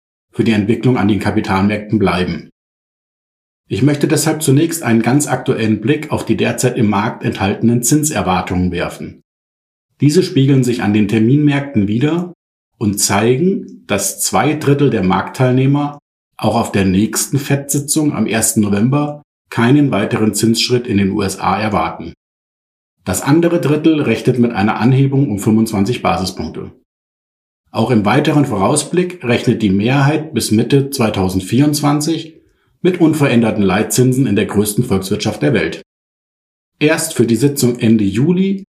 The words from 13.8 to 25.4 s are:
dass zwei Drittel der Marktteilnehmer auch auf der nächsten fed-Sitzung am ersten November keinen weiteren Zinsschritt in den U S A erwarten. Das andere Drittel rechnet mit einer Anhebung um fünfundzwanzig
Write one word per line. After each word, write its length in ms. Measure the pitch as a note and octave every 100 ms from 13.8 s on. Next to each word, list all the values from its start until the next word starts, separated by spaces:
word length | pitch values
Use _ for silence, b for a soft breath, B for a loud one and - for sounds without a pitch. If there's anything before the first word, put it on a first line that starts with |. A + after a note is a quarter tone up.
| -
dass 360 | G2 - -
zwei 320 | - F#2+ C#3
Drittel 360 | D3+ C#3 C#3 C#3
der 140 | A2
Marktteilnehmer 960 | F#2 F#2 - - B2+ B2+ C3+ C#3+ D3 - _ _ _ -
auch 180 | A#2 A2+
auf 160 | -
der 140 | G#2 F#2+
nächsten 520 | F#2 A2 - - C#3
fed-Sitzung 760 | - C#3 - - - D#3 D3
am 120 | - A2
ersten 360 | A2 G#2+ A2+
November 600 | G2+ G2+ A#2+ D3 D3 D3 _ _ -
keinen 420 | - A#2 D3 C#3
weiteren 420 | G#2 G#2 A2 G#2+
Zinsschritt 540 | G2 A2+ A2+ - B2 -
in 100 | G2+
den 140 | F#2+
U 100 | G2+
S 160 | F#2+ -
A 200 | F#2 G2
erwarten. 540 | G#2+ G2 E2 - E2 - _ _ _ _ _ _ _ _
Das 180 | - G2+
andere 380 | C#3 D#3+ E3+ E3+
Drittel 420 | C3+ D3+ D#3+ D3+
rechnet 380 | B2 A2 - A2
mit 120 | A#2
einer 280 | F#2+ G#2 -
Anhebung 500 | A2+ C3 C3+ C3+ C#3+
um 100 |
fünfundzwanzig 640 | G2